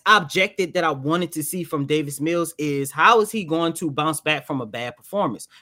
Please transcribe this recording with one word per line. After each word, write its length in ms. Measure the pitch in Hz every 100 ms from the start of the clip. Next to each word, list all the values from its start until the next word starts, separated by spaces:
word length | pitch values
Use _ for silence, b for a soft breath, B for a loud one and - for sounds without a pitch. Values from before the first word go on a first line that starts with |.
| 190
objective 680 | 214 156 180 196 - 180
that 140 | 180 165
I 60 |
wanted 420 | 139 135 170 175
to 100 | 156
see 220 | 151 185 165
from 200 | 156 139
Davis 360 | 151 147 139
Mills 340 | 151 170 165 -
is 340 | 151 143 139
how 280 | 147 180 233
is 100 | 214
he 140 | 226
going 300 | 165 160 170
to 180 | 160 165
bounce 300 | 139 151 151
back 260 | 151 151 -
from 140 | 143
a 40 | 113
bad 300 | 117 120 -
performance? 540 | - 202 175 104 - b